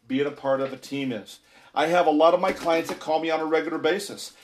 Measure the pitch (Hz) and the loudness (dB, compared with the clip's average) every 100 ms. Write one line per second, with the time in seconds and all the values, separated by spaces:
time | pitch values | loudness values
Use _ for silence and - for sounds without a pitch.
0 | _ 262 285 277 - 135 135 - - 139 | _ -2 -2 -4 -2 0 -2 -8 -10 -6
1 | 131 110 98 - _ - - - 156 175 | -4 -6 -10 -20 _ -20 -8 -2 2 4
2 | 165 151 160 180 190 - 170 165 160 180 | 4 6 6 4 0 -2 0 0 0 -8
3 | 156 160 160 156 156 160 156 160 151 190 | -2 -2 0 -2 0 0 0 -2 0 -2
4 | - 110 - - | -4 -12 -16 -18